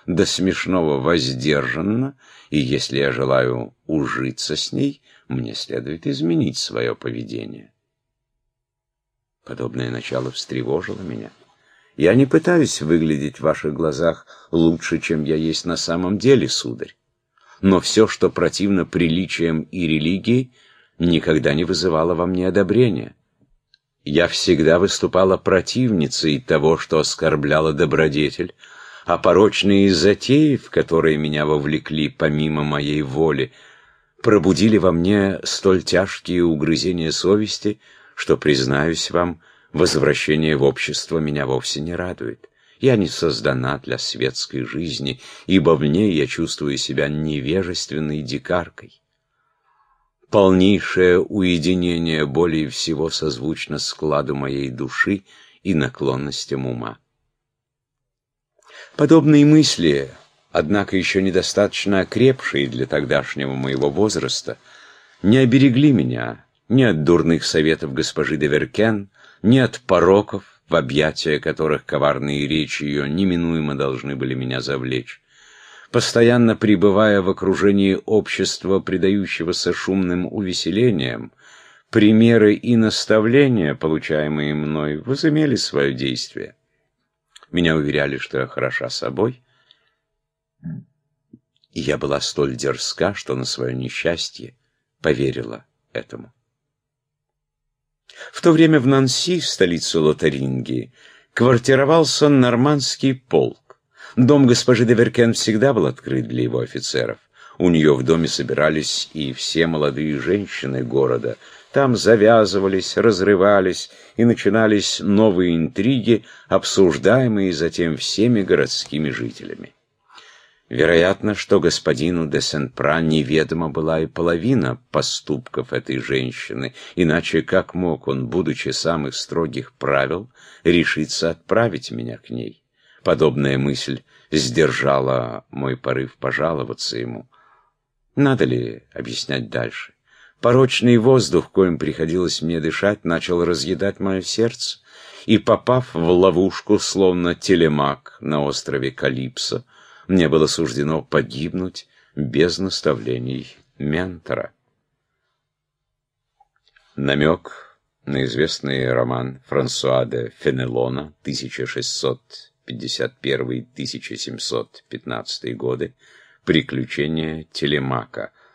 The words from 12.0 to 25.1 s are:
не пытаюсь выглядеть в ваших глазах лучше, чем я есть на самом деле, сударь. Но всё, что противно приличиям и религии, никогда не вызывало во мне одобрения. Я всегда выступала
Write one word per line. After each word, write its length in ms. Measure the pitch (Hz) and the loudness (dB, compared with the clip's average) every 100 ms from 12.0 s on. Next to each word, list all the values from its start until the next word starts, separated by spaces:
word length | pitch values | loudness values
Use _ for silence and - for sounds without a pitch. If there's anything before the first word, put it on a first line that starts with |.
| 87 120 | 4 6
не 100 | 135 | 4
пытаюсь 560 | 165 175 175 135 - | 4 4 2 2 -2
выглядеть 560 | 76 85 80 73 71 - | 0 2 2 0 -4 -2
в 60 | |
ваших 300 | 76 76 78 | -2 -2 -4
глазах 520 | 73 80 71 82 82 - - _ | -2 -2 0 -2 -2 -12 -20 _
лучше, 480 | 82 82 82 - 82 | 2 2 2 -4 -4
чем 240 | - 80 | -2 -4
я 120 | 73 78 | -2 -2
есть 300 | 80 80 87 | -2 -4 -6
на 120 | 82 | -6
самом 400 | - 85 92 101 | -4 -4 -2 0
деле, 320 | 120 127 71 | 4 4 2
сударь. 460 | - 64 58 - _ _ _ _ _ _ _ | -4 -6 -10 -14 _ _ _ _ _ _ _
Но 180 | 98 90 | 2 2
всё, 280 | - 107 107 | 4 4 4
что 220 | - 92 | 2 -2
противно 560 | - 82 - 101 95 80 | 0 -2 0 0 0 -2
приличиям 800 | 92 85 85 87 - 82 80 | 0 0 0 -4 -2 -2 -2
и 240 | - 92 80 | -4 -6 -2
религии, 640 | 78 80 95 113 123 127 _ _ _ _ _ | 0 0 -2 0 0 -2 _ _ _ _ _
никогда 560 | 85 78 82 78 80 | 0 2 2 2 2
не 100 | 76 | 0
вызывало 520 | 85 85 90 78 85 82 | -2 -2 0 0 0 0
во 100 | 90 | -2
мне 220 | 92 92 | -2 0
одобрения. 680 | 92 92 107 123 69 55 - _ _ _ _ _ _ _ _ 73 | 0 2 2 2 0 -8 -18 _ _ _ _ _ _ _ _ -2
Я 200 | 73 85 | 0 0
всегда 500 | - - 78 78 85 | 0 2 4 4 4
выступала 560 | 95 - 87 | 2 0 0